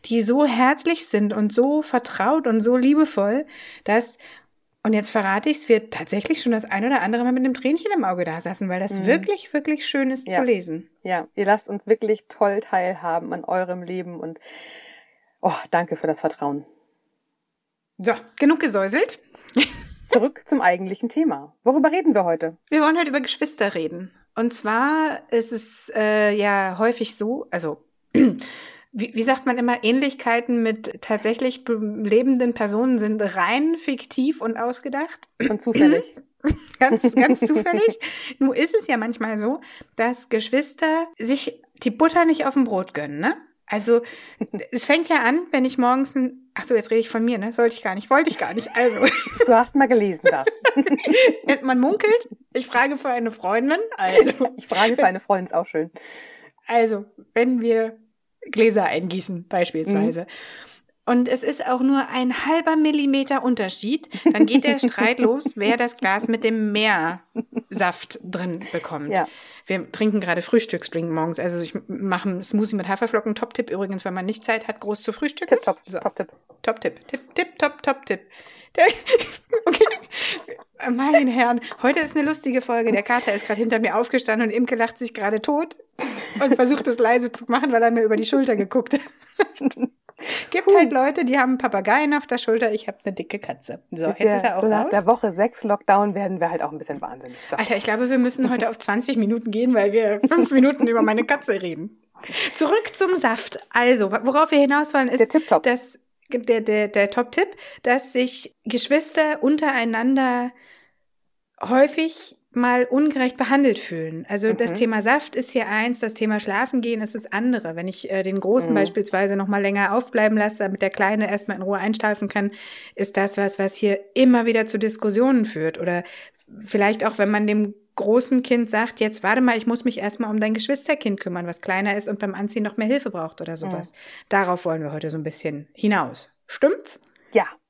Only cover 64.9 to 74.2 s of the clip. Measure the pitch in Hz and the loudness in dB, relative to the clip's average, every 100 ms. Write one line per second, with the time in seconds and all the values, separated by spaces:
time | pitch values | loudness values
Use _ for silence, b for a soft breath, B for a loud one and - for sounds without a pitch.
64.9 | - 214 247 226 262 - - 202 240 240 | 2 0 4 2 2 -4 -2 0 2 -2
65.9 | - 196 196 226 226 226 220 214 208 220 | -2 -2 0 0 0 0 0 0 0 2
66.9 | 190 160 185 _ - - - - 208 180 | 2 0 -4 _ -10 -8 -10 -8 -2 -2
67.9 | - - - 180 185 180 170 196 170 - | -2 -14 -16 -12 -8 -8 -8 -8 -8 -8
68.9 | 151 147 185 156 B B B - 190 - | -10 -4 -2 -2 B B B -6 -6 -6
69.9 | - 214 208 185 170 170 233 220 170 - | -2 0 0 0 -2 2 0 0 -6 -6
70.9 | 165 170 160 160 165 175 175 165 190 - | -6 -4 -2 -4 -4 -4 -4 -8 -10 -12
71.9 | 185 196 180 202 180 190 208 214 214 180 | -8 -4 -2 -4 -6 -4 -2 -2 -4 -4
72.9 | 190 233 214 220 208 - - 240 185 196 | -4 0 -2 -2 -6 -6 -6 -6 -6 -6
73.9 | 190 196 185 | -6 -6 -6